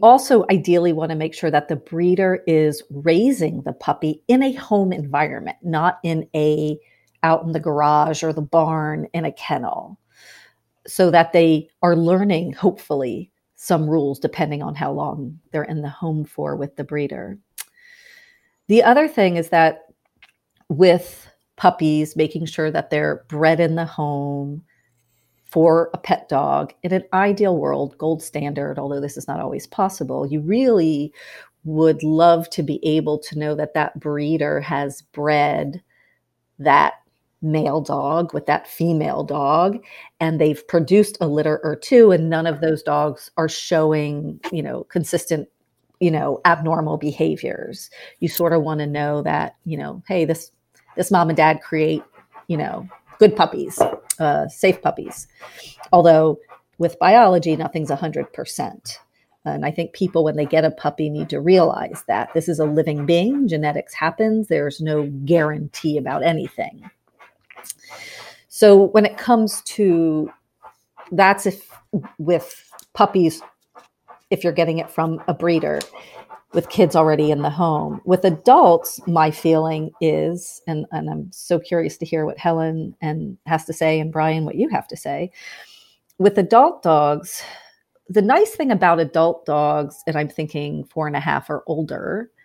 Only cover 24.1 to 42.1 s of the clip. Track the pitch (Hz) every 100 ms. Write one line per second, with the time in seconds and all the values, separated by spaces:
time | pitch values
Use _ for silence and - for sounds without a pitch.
24.1 | 143 143 143 139 143 - _ _ _ _
25.1 | _ _ _ _ 165 165 165 170 180 -
26.1 | - - 139 143 139 147 - 175 185 185
27.1 | 185 202 202 202 170 143 139 143 - 156
28.1 | 160 - 151 147 143 143 143 139 143 143
29.1 | - - - - 143 - - 196 - 135
30.1 | 131 139 151 151 226 262 214 160 147 151
31.1 | - - - - _ 156 156 160 147 156
32.1 | 156 170 170 165 - 151 - 160 156 151
33.1 | 151 - 151 151 151 151 156 147 151 151
34.1 | 147 147 160 147 151 143 143 143 - -
35.1 | - 151 151 147 147 147 175 - _ _
36.1 | _ _ _ _ - 147 143 76 - _
37.1 | _ _ _ 160 156 147 151 143 143 139
38.1 | 160 170 151 147 151 - - 165 160 151
39.1 | 139 151 147 139 156 185 233 - - -
40.1 | - 160 160 156 147 - 170 143 196 208
41.1 | - 165 147 156 151 156 151 - 254 220